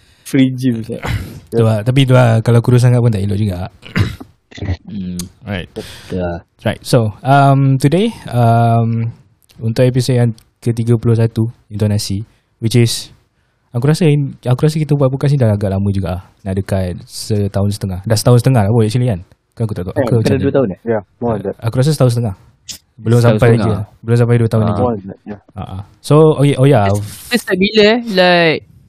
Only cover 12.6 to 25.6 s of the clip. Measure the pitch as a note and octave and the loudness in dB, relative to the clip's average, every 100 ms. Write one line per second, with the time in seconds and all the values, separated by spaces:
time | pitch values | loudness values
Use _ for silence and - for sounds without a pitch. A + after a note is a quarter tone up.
12.6 | A2+ A#2+ A#2 - - _ _ _ _ _ | 0 2 2 -2 -12 _ _ _ _ _
13.6 | _ A#2+ C#3 D#3 E3 D3 C#3 - A#2+ B2+ | _ -4 0 2 2 0 -2 -6 -4 0
14.6 | D3+ D#3 D3 C#3+ C3 C3 B2+ C#3+ A2+ G2+ | 0 0 -2 0 0 0 0 2 2 0
15.6 | G2+ F#2+ G2+ G2 F#2+ F#2 - _ G2+ F#2+ | -2 -2 -2 -2 -4 -8 -12 _ -8 -6
16.6 | - F#2+ F2+ F2 - - - G#2+ G2+ G2 | -4 -4 -4 -8 -14 -12 -6 -4 -2 -2
17.6 | G2+ G2+ G2 F#2 A2 G#2+ B2+ B2 C3+ B2 | -2 -4 -6 -6 -2 0 4 4 4 2
18.6 | G2 A#2 G#2+ B2 B2 F2+ - _ _ - | 2 2 0 0 -2 -4 -8 _ _ -8
19.6 | G#2+ G2 F2+ - B2+ A#2 G#2+ C3+ C3+ C#3 | -6 -6 -6 -4 0 0 0 0 0 0
20.6 | A2+ E2+ A2+ A2 - - A#2+ G#2+ F#2+ - | -2 -4 -4 -4 -6 -8 -4 -4 -6 -6
21.6 | A2+ B2+ C#3+ D3+ C3 A#2 A#2 G2+ _ _ | -4 0 0 2 2 0 -4 -8 _ _
22.6 | - - _ - A2+ A#2+ A#2 G#2+ A#2+ A#2 | -20 -20 _ -8 0 4 4 4 4 4
23.6 | A2 G2 G#2 _ A2+ A#2+ A#2 A#2+ A2+ A2+ | 0 -2 -6 _ -2 0 2 2 2 0
24.6 | G#2 F2 B2 G#2+ F#2+ - - G2+ _ G2 | 0 0 -2 -4 -10 -16 -16 -18 _ -16